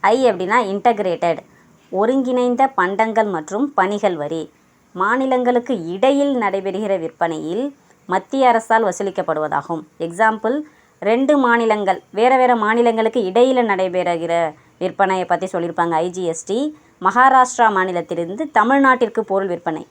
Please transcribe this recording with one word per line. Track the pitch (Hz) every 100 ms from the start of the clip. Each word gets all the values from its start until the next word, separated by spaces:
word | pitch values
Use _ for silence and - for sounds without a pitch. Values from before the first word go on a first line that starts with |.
| 190
ஐ | 240 254
அப்படின்னா | 180 185 233 208
இன்டகிரேட்டட், | 196 240 208 190 165 170 156 - _ _ _ _ 185
ஒருங்கிணைந்த | 220 269 254 254 247 247 269 233
பண்டங்கள் | 180 196 220 220 214 170
மற்றும் | 151 202 277 240
பணிகள் | 190 208 202 170
வரி. | 147 160 156 _ _ _ _ 180
மாநிலங்களுக்கு | 196 247 262 254 247 247 240 226 165
இடையில் | 190 262 277 285 254
நடைபெறுகிற | 202 196 190 185 214 190
விற்பனையில் | 160 - 170 156 156 196 277 277 _ _ -
மத்திய | 185 - 269 254
அரசால் | 226 226 220 214
வசூலிக்கப்படுவதாகும். | 180 196 180 170 156 151 147 139 165 165 _ 165
எக்ஸாம்பிள், | 170 220 220 226 277 302 _ _ _ 196
ரெண்டு | 247 269 285
மாநிலங்கள், | 247 233 226 208 190 180 _ 196
வேற | 247 262
வேற | 247 233
மாநிலங்களுக்கு | 208 233 240 220 220 240 185
இடையில | 196 254 254 233
நடைபெறுகிற | 190 190 180 175 170 165 170 160 151 _ _
விற்பனையை | 180 175 196 190 175
பத்தி | 175 180
சொல்லியிருப்பாங்க | 185 170 170 170 160 180
ஐ | 175
ஜி | 175
எஸ் | 165 -
டி. | 220 302 302 _ _ 185
மகாராஷ்டிரா | 226 262 262 254 - 226 196
மாநிலத்திலிருந்து | 185 175 170 170 170 202 311 220
தமிழ்நாட்டிற்கு | 214 277 269 254 226 226 220
பொருள் | 196 196
விற்பனை | 175 175 156 -